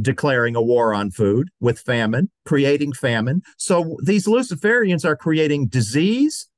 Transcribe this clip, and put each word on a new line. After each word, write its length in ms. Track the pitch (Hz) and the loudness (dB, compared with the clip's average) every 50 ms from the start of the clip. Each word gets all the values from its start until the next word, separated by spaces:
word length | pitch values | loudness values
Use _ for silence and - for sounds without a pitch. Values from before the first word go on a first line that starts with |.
declaring 560 | 107 131 131 - - 143 135 123 117 120 117 | -2 -2 -2 0 0 0 0 2 0 0 0
a 60 | 117 117 | 0 0
war 300 | 117 123 120 117 113 104 | 2 2 2 2 2 2
on 160 | 101 104 101 | 0 -2 -4
food 380 | - - 107 98 101 120 151 185 _ - | -2 0 0 2 2 0 -2 -4 _ -4
with 180 | - 120 - - | -2 -2 -2 -2
famine, 520 | - - 123 117 110 107 110 127 185 - _ _ - | -4 -4 -2 0 0 0 0 0 -2 -2 _ _ -6
creating 480 | - 156 139 139 139 143 147 147 143 123 | -2 0 2 2 2 2 0 0 -4 -6
famine. 500 | - - 127 117 113 110 127 147 185 - - _ | -4 -2 -2 0 0 -2 -2 -2 -4 -4 -8 _
So 400 | - - - 190 175 170 160 160 - 139 | -10 -2 0 0 0 0 -2 -6 -6 -2
these 240 | 156 208 208 180 | 0 0 2 2
Luciferians 800 | 208 220 247 262 - 185 143 - 208 233 247 226 190 175 160 - | 2 2 0 0 -2 -6 -4 0 0 2 2 2 0 0 0 0
are 120 | 165 151 | -2 -2
creating 520 | - - 165 160 156 156 147 147 143 135 117 | -2 -2 -2 0 2 2 0 0 0 -2 0
disease 800 | - 127 110 104 117 147 170 202 226 254 285 311 - - - _ _ | 0 0 -2 0 0 0 2 2 2 2 2 0 0 -4 -14 _ _